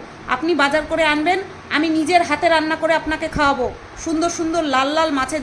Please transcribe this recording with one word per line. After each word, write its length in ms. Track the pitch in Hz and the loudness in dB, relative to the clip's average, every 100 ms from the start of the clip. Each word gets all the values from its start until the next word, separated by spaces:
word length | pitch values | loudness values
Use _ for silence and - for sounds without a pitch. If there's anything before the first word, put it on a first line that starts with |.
| - - - | -12 -14 -6
আপনি 280 | 254 330 302 | -2 0 2
বাজার 260 | 294 311 302 | 2 2 0
করে 140 | 320 | 0
আনবেন, 360 | 311 302 311 381 392 - - | 2 2 2 0 -2 -14 -4
আমি 200 | 285 320 | 0 2
নিজের 340 | 320 302 359 | 0 2 2
হাতে 260 | 339 294 339 | 2 0 2
রান্না 260 | 320 311 320 | 2 2 0
করে 180 | 320 | 0
আপনাকে 340 | 320 311 311 311 | 0 0 -4 -4
খাওয়াবো, 440 | 302 285 269 233 - - - | 0 2 2 -2 -6 -16 -10
সুন্দর 260 | 320 320 339 | -4 0 0
সুন্দর 340 | 339 320 330 | 0 -2 0
লাল 240 | 302 262 277 | 0 2 2
লাল 240 | 311 320 | 2 2
মাছের 300 | 277 262 311 | 0 -2 -4